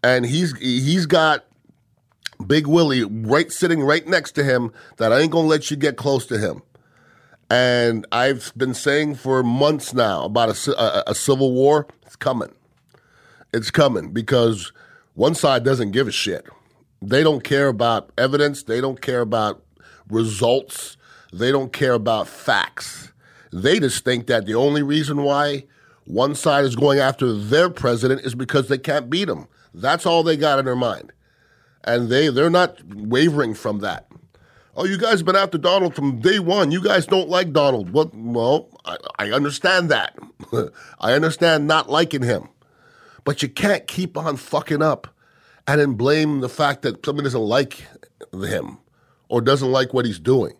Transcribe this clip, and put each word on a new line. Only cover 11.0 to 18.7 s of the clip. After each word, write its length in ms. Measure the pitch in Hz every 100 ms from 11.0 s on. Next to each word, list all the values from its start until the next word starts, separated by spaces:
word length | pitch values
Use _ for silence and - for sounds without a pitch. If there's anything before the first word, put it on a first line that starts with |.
| -
a 60 |
civil 380 | 104 - 135 135
war. 340 | 127 135 151 147 -
It's 120 | _ -
coming. 360 | 151 123 - _ _ _ _ _ _ _ _ _ _
It's 180 | 113 110
coming 420 | - 143 110 78
because 600 | 98 110 131 117 107 85 _ - - _
one 220 | - 131 160
side 260 | 147 131
doesn't 300 | 120 131 107
give 160 | 104 127
a 40 |
shit. 340 | - - 87 - - _ _ _ _
They 220 | 98 131
don't 220 | 160 147
care 240 | - 135 139
about 420 | 117 117 110 - -
evidence. 460 | 131 143 147 139
They 160 | -